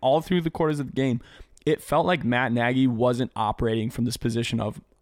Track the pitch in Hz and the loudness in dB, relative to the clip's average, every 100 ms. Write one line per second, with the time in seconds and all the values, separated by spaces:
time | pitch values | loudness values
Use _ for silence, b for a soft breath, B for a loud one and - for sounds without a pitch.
0 | 131 151 156 180 165 - 156 147 131 - | 2 2 2 0 0 0 0 0 -4 -2
1 | 135 120 B B B B - 156 - 147 | 0 0 B B B B -2 -2 0 0
2 | 175 175 104 123 127 120 120 131 131 113 | 2 0 0 0 0 0 2 2 2 2
3 | 123 123 127 - 107 110 117 113 110 - | 2 2 -4 -2 -2 0 0 0 -2 -2
4 | 123 - 120 113 117 113 92 - - _ | -4 -2 -2 -2 -2 -2 -4 -6 -16 _